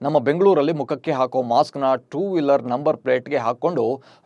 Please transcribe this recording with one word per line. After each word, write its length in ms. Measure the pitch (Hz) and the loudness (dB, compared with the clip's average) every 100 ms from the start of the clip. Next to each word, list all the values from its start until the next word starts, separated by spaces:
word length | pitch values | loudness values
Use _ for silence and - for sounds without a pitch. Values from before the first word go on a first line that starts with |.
ನಮ್ಮ 160 | 139 151 | -2 0
ಬೆಂಗಳೂರಲ್ಲಿ 540 | 123 170 196 160 147 | 0 2 4 4 2
ಮುಖಕ್ಕೆ 400 | 156 123 143 160 | -2 -6 -6 -4
ಹಾಕೋ 300 | 135 123 131 | -2 -2 -2
ಮಾಸ್ಕ್ನ 520 | 120 123 151 143 131 | 0 2 2 0 0
ಟೂ 400 | 131 _ - 101 | 0 _ -6 -2
ವೀಲರ್ 280 | 175 139 139 | 0 2 2
ನಂಬರ್ 340 | 123 127 151 151 | 0 -2 0 -2
ಪ್ಲೇಟ್‌ಗೆ 400 | 131 127 139 139 | 0 -2 -2 -4
ಹಾಕೊಂಡು 640 | 113 123 170 151 113 135 - - | -2 -2 -2 0 -2 -4 -10 -10